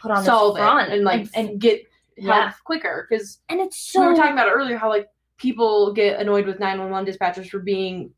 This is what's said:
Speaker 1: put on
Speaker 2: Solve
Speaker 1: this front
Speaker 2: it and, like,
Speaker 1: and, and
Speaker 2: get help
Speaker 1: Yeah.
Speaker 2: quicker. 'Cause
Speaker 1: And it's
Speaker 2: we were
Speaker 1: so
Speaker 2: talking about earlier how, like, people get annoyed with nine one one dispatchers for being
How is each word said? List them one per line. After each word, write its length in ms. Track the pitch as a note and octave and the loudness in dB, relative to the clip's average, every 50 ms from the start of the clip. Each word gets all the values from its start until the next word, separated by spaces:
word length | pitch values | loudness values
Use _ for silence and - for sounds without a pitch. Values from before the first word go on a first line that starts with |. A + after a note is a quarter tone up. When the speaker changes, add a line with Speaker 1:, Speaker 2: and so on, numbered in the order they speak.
Speaker 1:
put 100 | - A3 | -4 -2
on 140 | G#3 G3+ F#3+ | -2 0 2
Speaker 2:
Solve 300 | C4 A#3+ A3 G#3 G3+ G3+ | 4 4 4 4 4 2
Speaker 1:
this 80 | - G#3 | 2 2
front 240 | G#3+ C4+ C#4+ G#3 - | 4 4 2 2 0
Speaker 2:
it 60 | G3+ | 0
and, 100 | G#3 G3+ | 0 2
like, 240 | F#3+ F3 G#3+ G#3 - - | 2 0 0 -2 -4 -4
Speaker 1:
and, 180 | A3+ A3 G#3 | -4 -4 -4
and 100 | G#3 G3+ | -6 2
Speaker 2:
get 220 | A3 A#3 G#3+ - - _ _ _ _ _ _ - | 2 2 2 2 -2 _ _ _ _ _ _ -10
help 100 | G3 G3 A#3 | -2 2 2
Speaker 1:
Yeah. 160 | A#3 G#3+ G3 - - _ | 2 2 0 -4 -12 _
Speaker 2:
quicker. 420 | - E4 D#4+ - - - - - - | -8 -8 -6 -6 -6 -8 -8 -4 -4
'Cause 300 | A3+ G#3+ G3+ G3+ - _ _ - | -4 -4 -4 -8 -16 _ _ -6
Speaker 1:
And 140 | E4 F4+ | -4 -4
it's 340 | F#4+ F#4 - - - - - | -4 -4 -8 -12 -14 -2 0
Speaker 2:
we 100 | F#4+ F#4 | 2 4
were 80 | E4+ E4+ | 4 4
Speaker 1:
so 80 | D#4+ | 4
Speaker 2:
talking 120 | D4+ D4 C#4 | 4 4 2
about 160 | C4 A3+ G3+ | 2 2 2
earlier 260 | G#3 C#4 C#4 B3 A#3+ A3 | 2 0 0 -2 -4 -4
how, 120 | A3 A3 | -2 -2
like, 180 | G#3+ G#3 G#3 - _ _ _ _ _ _ | -2 -2 -4 -6 _ _ _ _ _ _
people 540 | - B3+ A3 A3 A#3 A3 G#3+ G#3 G3+ G3+ | -6 -6 0 0 0 2 4 4 2 2
get 280 | G3+ A3 G#3 G3+ - - | 2 2 2 2 0 0
annoyed 260 | G3+ G#3 G3+ G3+ G3 | -2 0 0 0 0
with 140 | F#3+ F#3+ G3 | -2 -4 -4
nine 180 | G#3 F#3+ F#3+ F#3+ | -4 -4 -4 -4
one 140 | F#3+ F#3+ | -6 -6
one 120 | F#3+ F#3+ G3 | -6 -4 -6
dispatchers 460 | F#3+ F#3+ - F#3+ F3+ F3+ F#3+ F#3 F3+ | -6 -6 -4 -4 -4 -4 -6 -12 -10
for 80 | - G3 | -10 -8
being 540 | F3+ G3+ G3 F#3+ F#3+ F#3 F#3 F3+ - - - | -4 -2 -2 -2 -2 -4 -6 -10 -12 -14 -18